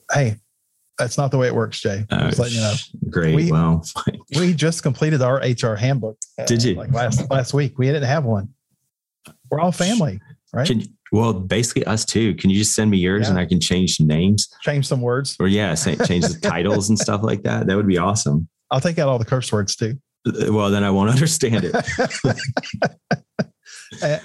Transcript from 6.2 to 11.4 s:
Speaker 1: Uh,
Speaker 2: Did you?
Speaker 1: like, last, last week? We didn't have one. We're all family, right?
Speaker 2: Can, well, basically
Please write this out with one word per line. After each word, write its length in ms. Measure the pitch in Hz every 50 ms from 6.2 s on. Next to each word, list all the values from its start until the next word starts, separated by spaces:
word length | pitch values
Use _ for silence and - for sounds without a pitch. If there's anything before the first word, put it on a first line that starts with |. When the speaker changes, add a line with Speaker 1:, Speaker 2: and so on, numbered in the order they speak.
| - - _ -
Speaker 1:
Uh, 80 | 123
Speaker 2:
Did 160 | - 120 117
you? 120 | 123 117 87
Speaker 1:
like, 160 | - 110 -
last, 360 | 127 117 123 117 - - - -
last 220 | 135 135 123 -
week? 260 | 139 143 143 120 - 127
We 80 | 127
didn't 180 | 135 156 151 135
have 200 | 127 143 165 135
one. 240 | 113 107 98 95 - - _ _ _ _ _ _ _ _ _ _ _ _ _ _ - - _ _ 127
We're 100 | 143 151
all 120 | 170 180
family, 480 | 170 - 175 196 240 226 160 123 95 101 - - - - _ _
right? 140 | - 117 135
Speaker 2:
Can, 180 | - 120 104 - - - _ _ -
well, 220 | 104 107 117 113
basically 520 | 101 92